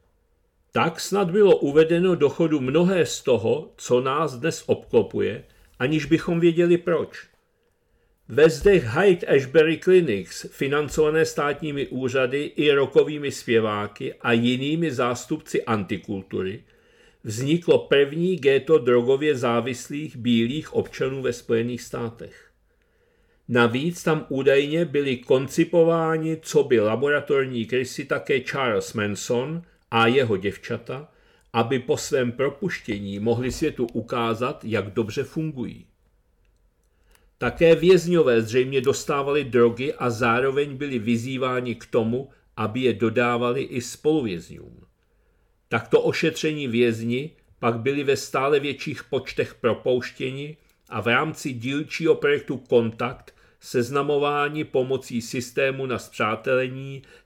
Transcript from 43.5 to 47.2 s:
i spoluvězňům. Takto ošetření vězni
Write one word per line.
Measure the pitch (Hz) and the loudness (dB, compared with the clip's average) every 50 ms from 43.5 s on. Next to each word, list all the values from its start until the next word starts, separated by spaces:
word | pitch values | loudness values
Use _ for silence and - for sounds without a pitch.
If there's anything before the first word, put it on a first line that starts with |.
| 123 139 | -2 -2
i | - - 143 127 | -6 -6 -8 -8
spoluvězňům. | 117 - - - - 151 156 156 127 107 90 82 82 - 78 76 - - 60 - - _ _ _ _ _ _ _ _ _ _ _ _ _ _ _ _ - | -8 -10 -8 -4 -2 0 0 0 0 -4 -6 -8 -10 -14 -18 -20 -20 -20 -20 -20 -20 _ _ _ _ _ _ _ _ _ _ _ _ _ _ _ _ -6
Takto | 120 110 - - 156 147 | -4 -4 -2 2 2 2
ošetření | - 165 135 - 175 156 156 - - 156 156 147 143 123 | 2 2 0 0 -2 -2 -2 -2 -4 -4 -4 -4 -4 -2
vězni | 110 120 120 117 110 110 113 117 120 131 | 0 2 2 2 2 0 -2 -4 -4 -4